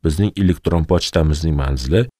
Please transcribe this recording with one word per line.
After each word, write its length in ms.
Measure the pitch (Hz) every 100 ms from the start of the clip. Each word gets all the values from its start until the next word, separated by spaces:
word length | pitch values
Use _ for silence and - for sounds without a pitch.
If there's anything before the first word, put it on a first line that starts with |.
Bizning 280 | - 78 101
elektron 500 | - 95 87 - 85
pochtamizning 680 | 78 87 - 87 78 76 80 73
manzili 440 | 69 65 64 87 123